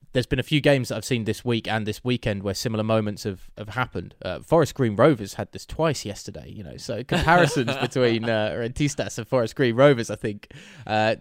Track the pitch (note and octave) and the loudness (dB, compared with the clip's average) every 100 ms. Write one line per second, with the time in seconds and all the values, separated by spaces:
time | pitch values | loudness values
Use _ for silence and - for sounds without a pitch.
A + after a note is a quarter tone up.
0 | - C3 - C3 - D3+ D3 C3+ A#2+ A2 | -4 -2 0 -2 0 2 4 4 2 -6
1 | - A#2+ G#2+ G#2+ B2 A#2 - A2 G#2+ G#2 | -2 -2 -2 -2 -2 -2 -2 -2 -4 -4
2 | B2 B2 A2+ G2+ G2 F#2+ B2+ A2 G#2+ A2 | -2 -2 -2 -2 -4 -4 -2 -2 2 0
3 | G#2 G#2 A2 F#2 - - G#2 B2 B2 F#2 | 0 -4 -8 -8 -12 -14 -8 -4 -4 -6
4 | G2 - F#2 D#2+ - E3 C#3+ - A#2+ G2+ | -10 -10 -8 -8 2 2 2 2 0 4
5 | C#3+ B2 G2+ - G2+ - - - D#3+ C3+ | 4 4 -2 -8 -10 -12 -10 -2 -2 -2
6 | G#2 G2 - D2+ C2 G2+ F2 - - A2+ | -8 -10 -12 -14 -14 -14 -14 -12 -10 -8
7 | C3+ F3 D#3 F3 D3+ D3 B2 C3+ A#2+ C3+ | -2 0 4 6 6 2 -2 -2 -2 2
8 | B2 A2+ A#2 A2 G#2+ E2+ A#2 C#3 D3 - | 2 2 0 0 0 -4 -6 -2 -2 -2
9 | G2+ - A2 C3 A2+ - B2+ A#2 C#3+ A#2+ | -6 -6 -2 0 0 2 2 6 6 6
10 | A2+ G#2+ A#2 G#2 - C3+ - - A2+ G#2+ | 0 -6 -6 -8 -14 -20 -20 -16 -2 2
11 | A2 - | 2 0